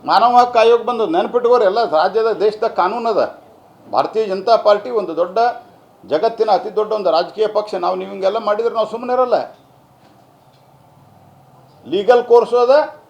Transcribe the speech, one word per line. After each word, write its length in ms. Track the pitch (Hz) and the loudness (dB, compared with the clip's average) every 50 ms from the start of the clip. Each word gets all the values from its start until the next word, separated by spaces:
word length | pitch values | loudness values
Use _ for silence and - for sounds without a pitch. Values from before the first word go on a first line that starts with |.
| - 139 | -2 2
ಮಾನವ 280 | 165 196 226 240 240 247 | 2 4 4 6 6 4
ಹಕ್ಕು 180 | 247 247 247 226 | 4 4 2 2
ಆಯೋಗ 240 | 220 226 240 233 214 226 | 4 4 4 2 0 -4
ಬಂದು 160 | 240 220 220 175 160 | -4 -2 -2 -2 0
ನೆನ್ಪಿಟ್ಕೋರಿ, 500 | 180 214 226 226 240 - 233 247 247 226 190 | -2 -2 0 -2 -2 2 2 2 4 4 2
ಎಲ್ಲ 100 | 196 233 226 202 | 2 0 -2 0
ರಾಜ್ಯದ 400 | 151 156 165 190 190 226 220 226 208 - 190 | 2 0 0 2 0 0 0 0 -2 0 0
ದೇಶದ 240 | 214 208 214 - - - - | -2 0 -2 -6 -4 -2 -2
ಕಾನೂನು 280 | 175 185 220 240 233 233 208 | -2 -2 -2 -4 -4 -2 -2
ಅದ. 80 | 160 117 98 - - - - - _ _ _ _ _ - - | -2 -2 -4 -6 -18 -20 -20 -20 _ _ _ _ _ -14 -4
ಭಾರತೀಯ 320 | - 120 143 - - 220 220 | -2 -2 -2 -2 -2 -4 -4
ಜನತಾ 300 | 202 190 196 190 233 226 208 - | -4 -6 -6 0 0 0 2 4
ಪಾರ್ಟಿ 240 | 208 208 208 - - 240 214 | 2 0 0 -2 -4 -4 -4
ಒಂದು 160 | 196 165 160 | -4 -4 -4
ದೊಡ್ಡ, 220 | 156 175 180 190 220 233 240 226 - - - - _ _ _ _ _ - | -4 -4 -2 -2 -2 -2 -2 -2 -6 -18 -20 -20 _ _ _ _ _ -8
ಜಗತ್ತಿನ 460 | 95 135 156 185 233 233 - 220 214 | -4 -2 0 0 -2 -2 0 2 2
ಅತಿ 200 | 196 175 - 214 190 | 2 2 0 -4 -4
ದೊಡ್ಡ 160 | 208 214 196 220 214 | -4 -4 -2 -4 -2
ಒಂದು 120 | 185 180 156 | 0 0 0
ರಾಜಕೀಯ 320 | 165 180 175 - 208 214 208 208 214 | 0 -2 -4 -4 -4 -4 -2 -2 -4
ಪಕ್ಷ. 160 | 208 208 208 185 175 | -4 -4 -8 -4 -4
ನಾವು 120 | 180 185 185 | -4 -4 -4
ನೀವು 100 | 190 190 202 | -8 -10 -10
ಹಿಂಗೆಲ್ಲ 240 | 196 190 190 208 226 214 208 | -4 -4 -2 -2 -2 -2 -2
ಮಾಡಿದ್ರೆ 260 | 208 214 233 233 208 | -2 -2 -2 -2 -2
ನಾವು 160 | 226 214 - 214 | -2 -4 -4 -6
ಸುಮ್ಮನೆ 180 | 233 247 247 247 | -10 -4 -4 0
ಇರಲ್ಲ. 200 | 254 254 247 220 156 120 - - _ _ _ _ _ _ _ _ _ _ _ _ _ _ _ _ _ _ _ _ _ _ _ _ _ _ _ _ _ _ _ _ _ _ _ _ _ _ _ _ _ _ _ _ _ - | 0 0 0 0 -2 -2 -6 -14 _ _ _ _ _ _ _ _ _ _ _ _ _ _ _ _ _ _ _ _ _ _ _ _ _ _ _ _ _ _ _ _ _ _ _ _ _ _ _ _ _ _ _ _ _ -10
ಲೀಗಲ್ 380 | 117 151 196 202 202 247 240 233 - | -6 -4 -2 2 4 4 4 4 4
ಕೋರ್ಸು 260 | 233 240 220 214 240 247 247 | 4 4 4 4 0 0 4
ಅದ 100 | 240 269 302 302 - - - _ | 4 4 2 2 -2 -8 -20 _